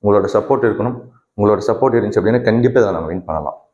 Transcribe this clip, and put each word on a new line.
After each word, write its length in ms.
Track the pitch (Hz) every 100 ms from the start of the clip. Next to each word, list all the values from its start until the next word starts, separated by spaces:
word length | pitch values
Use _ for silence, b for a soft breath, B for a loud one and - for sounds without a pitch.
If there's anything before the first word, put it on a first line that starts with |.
உங்களோட 220 | 104 101 98
சப்போர்ட் 380 | 107 - 135
இருக்கணும். 380 | 117 98 113 123 - b b -
உங்களோட 240 | 104 101 101
சப்போர்ட் 260 | 113 135
இருந்துச்சு 260 | 117 104 104
அப்படின்னா 240 | 95 120
கண்டிப்பா 360 | 117 113 123 123
இதை 120 | 107
நம்ம 160 | 85 80
வின் 180 | 90 90
பண்ணலாம். 320 | 80 73 - _